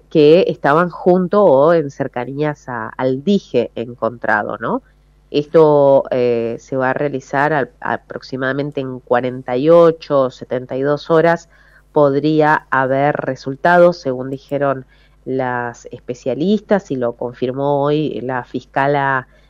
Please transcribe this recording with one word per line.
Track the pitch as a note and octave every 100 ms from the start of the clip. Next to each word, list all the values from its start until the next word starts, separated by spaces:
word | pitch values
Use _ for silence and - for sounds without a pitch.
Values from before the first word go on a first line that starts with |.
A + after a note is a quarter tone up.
| -
que | E3 D3 E3+ -
estaban | - C#3+ D3+ F3
junto | - - F3+ F3+ G#3
o | G3 C3+ D3+
en | E3+ C#3+
cercanías | - C3+ C3 B2 C#3 D3+ C#3+ -
a, | A#2+ A2
al | - C3 C3
dije | D3 G3+ - B2 A2+ -
encontrado, | A#2 A#2+ A2+ A#2 G#2 G#2+ G#2+ G#2+
¿no? | A#2 B3 - _ _ _ _
Esto, | C#3+ D3 E3 D#3 D3 C#3 C3+ -
eh, | C3 B2 A#2 A2+ A#2
se | - C3+
va | B2+
a |
realizar | - D3 C3+ - C#3 D3
al, | D3+ B2+ _
aproximadamente | - A#2 - - - C3 C3 C#3 C#3+ C#3
en | C3 B2+
cuarenta | - A#2+ B2+ B2+ B2+ B2+
y | D3+
ocho | E3+ E3+ E3 - C#3
o | C3
setenta | - - B2 B2+ C3
y |
dos | C#3 D3 -
horas | E3 E3 E3+ - _ _ _ _
podría | D3+ C#3+ C#3 D3+ D#3 D3+ D3+ -
haber | C3 C3 C3+ C#3+ D3
resultados, | - C3 - C3+ F3 F3 F3 F3
según | C3+ B2+ C3
dijeron | C3+ - C#3 C#3 C3+ C3 _ _ _ -
las | C3 B2+ B2 A#2+ A#2+ -
especialistas, | A#2+ - C3 C3+ B2+ F3+ G#3 - G3 -
y | C3
lo | A#2+
confirmó | - B2 B2+ B2 C3 C#3+ C#3+
hoy | C#3+ D3+ D3+ -
la | A#2+ B2+
fiscala | B2 B2+ - C#3+ C#3 C#3+ C#3 C3 - _